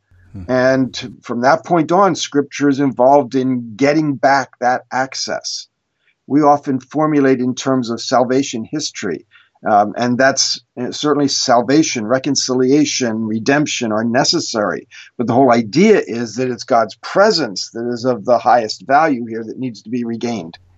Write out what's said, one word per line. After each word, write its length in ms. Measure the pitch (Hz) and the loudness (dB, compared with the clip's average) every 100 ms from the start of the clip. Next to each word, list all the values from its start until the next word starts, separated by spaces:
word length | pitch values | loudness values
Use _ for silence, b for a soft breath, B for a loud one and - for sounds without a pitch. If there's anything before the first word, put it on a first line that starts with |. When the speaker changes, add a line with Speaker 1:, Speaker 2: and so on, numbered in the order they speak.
| b b b | b b b
Speaker 1:
Hmm. 120 | 98 87 | -12 -2
Speaker 2:
And 720 | 127 131 131 127 - 113 - | 2 4 2 0 -4 -14 -14
from 180 | - 120 | -10 0
that 240 | 127 160 | 2 2
point 260 | - 175 156 | 2 0 2
on, 240 | 180 190 | 2 2
Scripture 540 | 151 - 143 139 - 143 | 0 -2 -2 -2 0 0
is 100 | 135 | 2
involved 560 | 139 113 127 143 120 | 0 2 4 4 2
in 400 | 131 131 123 117 | -2 -2 -2 -6
getting 400 | 104 139 151 151 | -2 0 2 0
back 420 | 127 - 135 - - | 0 0 0 -2 -4
that 240 | 120 123 - | -2 -2 -4
access. 760 | 123 131 - - - - - - _ _ _ _ _ | -6 -4 -6 -8 -8 -8 -12 -16 _ _ _ _ _
We 160 | - 143 | -2 2
often 380 | 143 143 143 131 | 4 2 0 -6
formulate 600 | - 147 156 147 135 127 | -4 -2 0 2 2 2
in 140 | 127 | 0
terms 360 | 123 135 131 113 | -4 -2 -2 -2
of 120 | 117 | -6
salvation 640 | - 123 123 131 139 117 | -2 0 2 0 -2 -6
history, 600 | 110 151 - - 95 78 _ b b b 101 | -8 -8 -8 -8 -6 -8 _ b b b 0
um, 240 | 104 104 - | 2 2 -2
and 200 | 123 123 | -2 2
that's, 420 | 135 135 - - _ 120 | 2 2 -2 -4 _ -10
uh, 120 | 123 | -10
certainly 360 | - 147 143 139 | -4 0 0 0
salvation, 800 | - - 120 117 151 156 123 107 | -2 2 2 4 2 2 -2 -2
reconciliation, 1160 | 131 147 135 - 127 127 147 139 - 120 110 | -2 -2 -2 -2 0 2 2 2 -2 -2 -4
redemption 680 | 110 110 113 147 143 - 117 | -4 -4 0 0 0 -4 -2
are 120 | 107 | -2
necessary. 800 | 117 123 151 165 - 113 98 82 - B B - | 0 0 0 -2 -2 -2 -2 -4 -10 B B -6
But 100 | 117 | 0
the 60 | |
whole 180 | 120 135 | 4 6
idea 500 | 117 107 143 220 185 | 4 2 4 4 4
is 300 | - 117 117 | 2 -6 -6
that 140 | 110 127 | -4 -4
it's 140 | 120 | -4
God's 320 | - 117 107 | 0 0 0
presence 720 | - - 185 220 165 117 92 - | -6 -4 2 2 2 -4 -8 -10
that 160 | 113 120 | -8 -6
is 140 | 120 | -4
of 200 | 127 113 | -2 -2
the 120 | 120 117 | 2 2
highest 480 | 117 120 107 - 92 | 4 2 2 -6 0
value 380 | 143 160 120 | 2 2 -2
here 180 | 113 110 | -6 -10
that 160 | 113 - | -10 -10
needs 220 | 127 107 | -10 -10
to 60 | 107 | -8
be 140 | 123 | -6
regained. 520 | 117 113 120 110 82 - _ | -6 -6 -6 -6 -10 -16 _